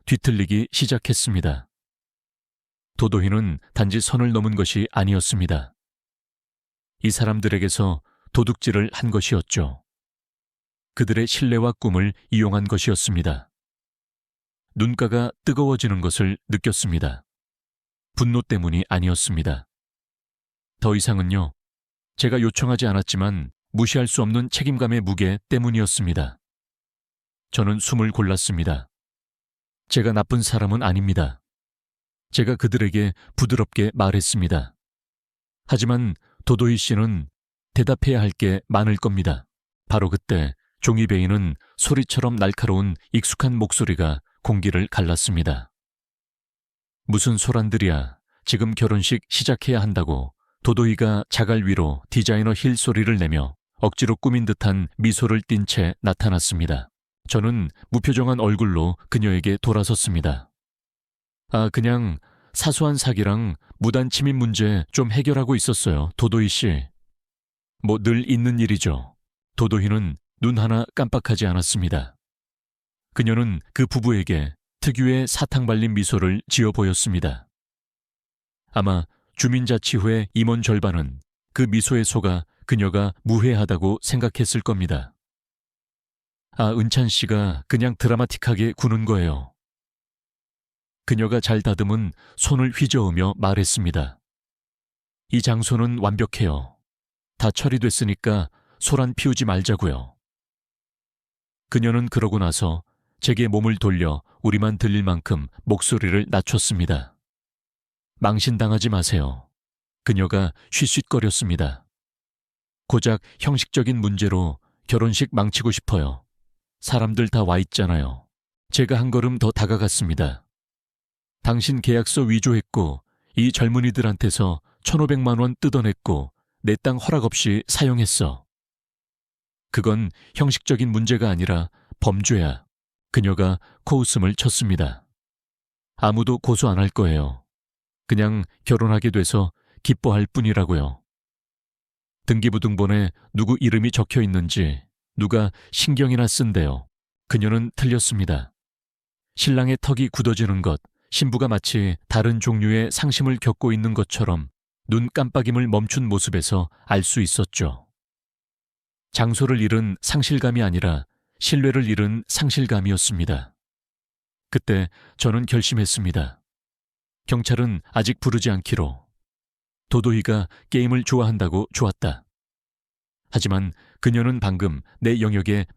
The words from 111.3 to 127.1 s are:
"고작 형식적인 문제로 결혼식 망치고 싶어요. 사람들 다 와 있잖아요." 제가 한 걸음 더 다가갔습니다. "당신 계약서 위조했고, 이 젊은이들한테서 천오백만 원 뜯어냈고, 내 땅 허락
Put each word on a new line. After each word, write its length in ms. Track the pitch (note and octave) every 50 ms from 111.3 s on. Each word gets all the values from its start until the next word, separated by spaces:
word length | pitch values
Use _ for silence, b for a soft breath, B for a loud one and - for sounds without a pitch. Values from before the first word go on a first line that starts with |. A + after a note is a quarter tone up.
| - - - F2 F2 - E2 C2+ C2 - _ _ _ _ _ _ _ _ _ _ _ _ _ _ _ _ _ _ _ _ _ -
"고작 320 | B2 A#2 - A#2+ A2 - b b b b
형식적인 600 | - D3 C#3 B2 - - - C#3 A#2 B2 B2+ A2+
문제로 580 | G2+ G#2 G2+ F2+ G#2 G2 F#2+ F#2 F2+ D#2+ D2 - _ _ _ _ _
결혼식 420 | - A#2 A2 A2+ A2+ G2+ - C#3 -
망치고 380 | - G#2 G2+ G#2+ - - A2 A#2
싶어요. 540 | - - - - - E2+ C#2+ C2+ C2 - - _ _ _ _ _ _ _ _ _ _ _
사람들 480 | - - B2+ A#2 A2 A2 A2 A#2+ A#2 G2+
다 140 | - A#2 G2+
와 140 | F2+ F2 F#2
있잖아요." 680 | F#2 - - - G2 F2 E2+ D2+ C2+ C2 C2 - - _ _ _ _ _ _ _ _ -
제가 280 | - - B2+ C3 C3 A#2
한 120 | B2 B2+
걸음 280 | A#2+ A#2+ A#2 B2+ B2+ A#2
더 120 | A#2 A2
다가갔습니다. 920 | - - G#2+ F#2 A2+ F#2 G#2+ G2 - - G#2 E2 D#2 - E2 C#2 C2 - _ _ _ _ _ _ _ _ _ _ _ _ _ _ _ _ _ _ _ _
"당신 380 | - A#2 A#2 A#2 - - C#3 B2
계약서 420 | - B2 A#2 A#2 A2 - - D3+
위조했고, 800 | C3 A2 A2 A2 - B2+ A#2 G#2+ - _ - A2 F2 D2+ C#2 C#2 - _ _ _ _ _ -
이 160 | - A#2+ B2+
젊은이들한테서 1080 | - - A#2+ A2+ A#2+ B2 A#2+ B2 G2+ B2 A2+ A2 G2 - - G2 - - G2+ F2+ E2+ - - _ _ _
천오백만 560 | - - - D3+ D3+ C3+ C#3+ C3 B2+ B2 A#2+ A#2
원 160 | B2 B2 B2 -
뜯어냈고, 720 | - - - C3 A2 G#2+ F#2+ - - - E2 C#2+ C2+ C2 - _ _ _ _ _
내 140 | - G#2 G#2+
땅 200 | - - C3+ B2+
허락 280 | B2 - -